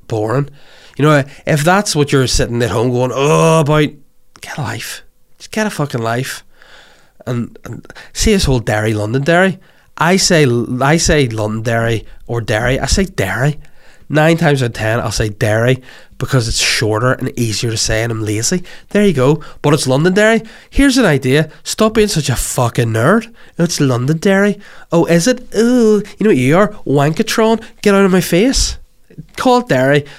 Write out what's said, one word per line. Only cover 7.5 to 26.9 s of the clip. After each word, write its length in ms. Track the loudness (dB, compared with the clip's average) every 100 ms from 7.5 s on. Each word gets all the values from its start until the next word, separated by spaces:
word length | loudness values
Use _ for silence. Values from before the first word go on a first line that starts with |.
| -12
and 200 | -16 -16 -14 -20 -16
see 200 | -2 2
this 120 | 2
whole 160 | 2 0
Derry, 340 | 0 -2 -2
Londonderry. 640 | -2 -2 -2 2 2 2 0 -12 _ _ -2
I 200 | 0 2
say, 280 | 2 4 4 2 -2 -2
I 160 | 0 2
say 320 | 2 2 2
Londonderry 760 | -2 -4 -4 -2 -2 0 -2 -6 -18 -8
or 140 | -6
Derry. 380 | -2 -2 0 -2
I 60 | 0
say 180 | 0
Derry. 560 | 0 -2 -4 0 -2 -2 -12 -20 -20 -20 -4
Nine 280 | 2 2 2
times 260 | 2 0
out 40 | -2
of 60 |
ten, 260 | -4 -4 -2
I'll 100 | -2
say 180 | -4 -4
Derry 520 | -2 0 2 2 0 -4 -20 -20 -10
because 280 | -2 -2 -2
it's 140 | -2
shorter 520 | -2 -2 -2 0 0
and 240 | -2 -4 -4
easier 320 | -4 -4 -4
to 60 | -4
say 260 | -2 -2
and 100 | -2
I'm 100 | -4
lazy. 380 | -4 -4 -2 -4 -6 -16 -4
There 140 | 0
you 100 | 0
go. 280 | 2 0 0 -4 -4
But 100 | 0
it's 120 | 0 0
Londonderry. 560 | 0 2 2 2 2 -2 -18 -4
Here's 300 | 2 2 4
an 80 | 2
idea. 440 | 2 2 2 0 -6
Stop 300 | -12 0 0
being 140 | 2 0
such 200 | 0 -2
a 80 | -2
fucking 520 | -4 -2 -2 0 -2
nerd. 440 | 0 2 2 -2 -16 -20 -4
It's 220 | -4 0
Londonderry. 800 | 0 0 -2 0 2 2 2 -2 -10 -20 -2
Oh, 140 | 0 2
is 200 | 2 2
it? 140 | -2 -4 0
Ooh, 420 | 2 4 4 2 -2 -2
you 60 |
know 60 | 2
what 60 | 2
you 200 | 4 2
are? 120 | 2 -2
Wankatron. 800 | -2